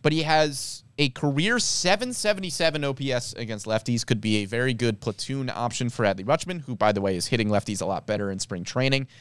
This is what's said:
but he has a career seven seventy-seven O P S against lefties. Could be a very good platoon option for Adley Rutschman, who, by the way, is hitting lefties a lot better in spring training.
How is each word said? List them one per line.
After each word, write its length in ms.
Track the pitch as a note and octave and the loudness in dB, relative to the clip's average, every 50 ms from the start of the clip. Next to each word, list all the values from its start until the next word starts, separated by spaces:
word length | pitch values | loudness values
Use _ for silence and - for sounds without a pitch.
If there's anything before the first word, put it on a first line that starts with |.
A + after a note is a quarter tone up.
but 100 | - D3+ | 0 0
he 120 | D#3 D#3+ D#3 | 2 2 2
has 600 | D#3 D#3 D#3 D#3 D3 C#3 C3+ - - - - - - _ | 4 4 4 4 4 0 -4 -8 -8 -10 -12 -16 -6 _
a 120 | - D3 C#3 | 2 2 2
career 500 | - - D3+ D3 C#3 D3 E3+ A3 A#3+ A#3 | 2 0 0 0 2 2 2 2 2 2
seven 540 | - - - - - F3+ G3+ G#3 B3 B3+ A#3+ | 2 0 0 0 2 2 2 2 0 -4 -4
seventy-seven 680 | - - G#3 G#3 F#3+ F#3+ F3 - - E3+ D#3+ D3+ D3+ C#3+ | -2 0 0 0 0 -2 -6 -2 0 2 2 2 0 -2
O 100 | C#3 C3+ | -2 -2
P 200 | B2+ C#3 C3+ B2+ | -2 -2 -2 -2
S 200 | A#2+ - - - | -2 -2 -4 -8
against 320 | - A#2 A2 A2 G#2 - | -8 -8 -6 -8 -6 -2
lefties. 380 | G#2+ A2 A2 - B2 A#2+ A2+ - | -2 -2 0 0 0 0 0 2
Could 140 | - A#2 G#2 | 0 0 2
be 160 | G#2+ G#2+ G#2+ | 2 2 2
a 80 | G#2 G2+ | 2 2
very 280 | F#2+ A2+ A#2+ B2+ C3 B2 | 0 0 0 0 0 0
good 260 | G#2+ A#2+ A#2 G#2+ G2 | 2 2 0 0 0
platoon 500 | - A#2 G2+ - - - C3+ C3+ C3 B2 | -2 -6 -6 -4 -6 -6 -4 -4 -4 -4
option 400 | - G2+ A#2+ A#2+ - - B2+ A#2+ | -4 -4 -4 -2 -2 -2 -4 -2
for 140 | - - A2 | 0 2 2
Adley 220 | G2 F#2+ F#2+ F#2+ | 2 2 2 0
Rutschman, 360 | A#2+ D#3 D#3+ - F3 F3+ E3+ | 0 0 0 0 -4 -8 -6
who, 140 | C3+ B2+ A#2+ | -6 -6 -2
by 160 | - G#2+ G#2+ | 2 4 4
the 80 | G2+ G2+ | 4 4
way, 140 | G2 G2 F#2+ | 2 0 0
is 120 | F2 - | 0 0
hitting 200 | - C3+ A2+ G#2+ | 0 0 0 2
lefties 340 | G#2 G#2 G2+ - - G2+ F#2 | 2 2 0 0 -2 -4 -4
a 40 | E2 | -2
lot 200 | F#2 F#2+ E2 - | -2 -4 -4 -4
better 240 | - G#2+ G#2 G2+ G2 | -4 -4 -2 -2 -4
in 80 | F#2+ F#2+ | -4 -6
spring 240 | - - G2+ F2 F2+ | -6 -6 -8 -8 -8
training. 420 | - - B2+ C3 C3+ C3+ C3+ C3+ - - - | -4 -2 0 2 2 2 0 -2 -4 -12 -20